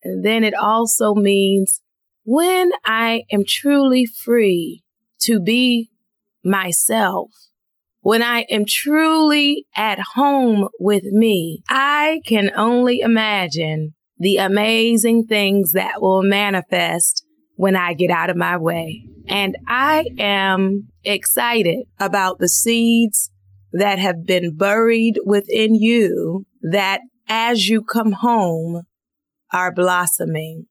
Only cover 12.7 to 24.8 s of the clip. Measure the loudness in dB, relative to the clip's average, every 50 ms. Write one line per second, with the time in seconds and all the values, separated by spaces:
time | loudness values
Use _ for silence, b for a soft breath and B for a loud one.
12.7 | 2 2 2 2 0 0 0 0 0 0 0 0 -2 -2 -2 -4 -4 -4 -4 -4
13.7 | -4 -4 -6 -8 -10 _ _ _ _ _ -2 0 0 2 0 0 0 0 2 2
14.7 | 2 2 2 2 2 2 2 2 2 2 2 0 0 0 0 2 2 2 0 0
15.7 | 0 -2 -2 -2 -6 -2 0 2 2 2 2 2 0 0 0 0 -2 -4 -4 _
16.7 | -2 -2 -2 -2 -2 -2 -2 -4 -4 -6 -10 _ _ _ _ _ _ -2 0 0
17.7 | 2 0 0 -2 -2 0 0 0 0 0 0 -2 -2 -2 -2 -2 -2 -2 -2 -2
18.7 | -4 -4 -6 -8 -12 -14 -16 -20 -20 -20 -10 -6 -4 -2 -2 -2 -4 -8 -8 -6
19.7 | -2 -2 0 2 2 0 0 -2 -6 -4 -2 -2 0 0 0 0 0 0 0 0
20.7 | -2 -4 -6 -10 _ _ _ -4 -4 -4 -2 -4 -2 -2 -2 0 0 0 0 0
21.7 | 0 -2 -6 _ _ _ -4 -2 0 0 0 -2 -2 -2 -2 -2 0 0 0 0
22.7 | 0 2 2 4 4 4 2 2 0 -4 -4 -4 _ _ _ _ _ _ _ _
23.7 | -2 -2 0 0 0 0 0 -2 -2 -4 -2 -2 -2 0 0 -2 -4 -2 -2 0
24.7 | 2 2